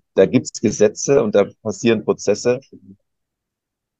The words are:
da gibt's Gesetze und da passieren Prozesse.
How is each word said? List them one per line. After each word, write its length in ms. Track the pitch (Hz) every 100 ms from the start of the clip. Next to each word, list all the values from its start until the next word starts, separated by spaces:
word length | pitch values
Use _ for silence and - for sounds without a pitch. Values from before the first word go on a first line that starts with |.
| _
da 140 | - 95
gibt's 340 | 123 - -
Gesetze 640 | 107 101 107 - - 139
und 100 | 107
da 140 | 104 98 -
passieren 420 | 107 101 117 110 104
Prozesse. 540 | 95 - 113 120 123 - 131 98 95 _ _ _ _ _ _ _ _ _ _